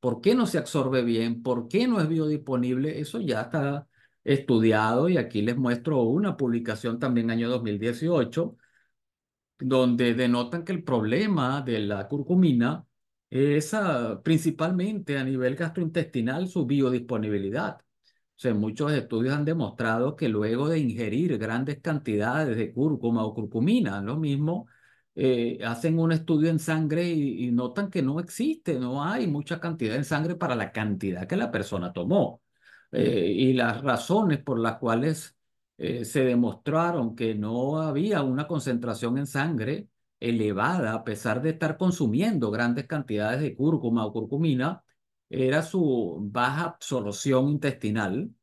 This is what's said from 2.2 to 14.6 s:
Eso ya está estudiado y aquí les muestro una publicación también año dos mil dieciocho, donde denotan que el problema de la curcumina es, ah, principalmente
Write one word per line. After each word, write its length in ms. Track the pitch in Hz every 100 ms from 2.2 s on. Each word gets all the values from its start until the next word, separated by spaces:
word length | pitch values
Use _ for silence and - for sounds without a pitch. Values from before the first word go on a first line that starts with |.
| 151 151 151 127 123 127 147 -
Eso 220 | 151 233
ya 200 | 180 110
está 440 | - 160 139 143 - _ _ _
estudiado 840 | - 139 139 117 113 107 110 120 165
y 80 | 175
aquí 240 | - 107
les 140 | 107 120
muestro 460 | 127 120 139 143
una 320 | 117 151 202 -
publicación 640 | 127 117 117 110 120 117
también 320 | 131 120 113
año 180 | 117 117
dos 140 | 123
mil 160 | 113 104
dieciocho, 760 | 113 120 156 170 120 160 175 - _ _ _ _ _ _ _ _ _ _
donde 560 | 131 131 123 120 120
denotan 500 | 117 123 120 120 170 165
que 80 |
el 100 | 180
problema 760 | - 123 107 123 214 175 127 139
de 180 | 127 110
la 280 | 104 101 -
curcumina 800 | 143 139 180 180 123 120 165 - _ _ _ _
es, 440 | 127 143 147 151
ah, 480 | 220 196 135 113 101
principalmente 960 | - 160 165 -